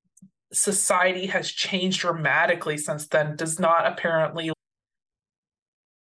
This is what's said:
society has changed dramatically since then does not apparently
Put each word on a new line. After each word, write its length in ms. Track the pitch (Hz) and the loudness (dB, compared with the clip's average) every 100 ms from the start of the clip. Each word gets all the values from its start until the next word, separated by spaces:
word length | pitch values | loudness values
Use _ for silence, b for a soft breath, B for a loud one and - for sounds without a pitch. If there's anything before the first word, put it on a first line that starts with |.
| _ _ - _ _ | _ _ -20 _ _
society 760 | 202 202 196 - 185 185 185 190 | -2 0 0 2 4 2 0 -2
has 240 | 185 - | -4 -4
changed 500 | - - 185 185 185 | -6 -4 0 0 0
dramatically 760 | 175 165 147 147 170 170 160 147 | -2 0 2 2 2 0 -2 -4
since 320 | 156 147 - | -4 -6 0
then 260 | 156 151 | 0 0
does 240 | 147 160 165 | -2 -4 0
not 280 | 165 165 - | 4 4 2
apparently 680 | - 170 160 151 160 160 160 _ _ _ _ _ _ _ _ _ _ _ _ _ _ _ | -2 0 2 0 -2 -6 -8 _ _ _ _ _ _ _ _ _ _ _ _ _ _ _